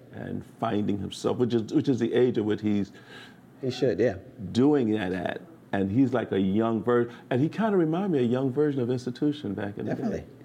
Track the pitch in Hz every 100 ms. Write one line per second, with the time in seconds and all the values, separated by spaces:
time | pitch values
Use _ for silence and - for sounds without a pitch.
0 | - - 95 98 - - 113 104 101 101
1 | 95 - - 156 120 117 110 143 139 117
2 | 117 120 123 113 107 104 107 101 95 -
3 | - - - - - - 131 - 131 -
4 | 117 90 - - 92 92 139 147 113 107
5 | 92 90 82 - - - - 98 98 110
6 | 131 120 110 98 95 101 113 110 104 120
7 | 120 - - 127 160 - 220 196 160 165
8 | 202 147 120 127 135 127 151 135 120 127
9 | 123 120 147 143 104 98 101 101 - -
10 | - 95 - -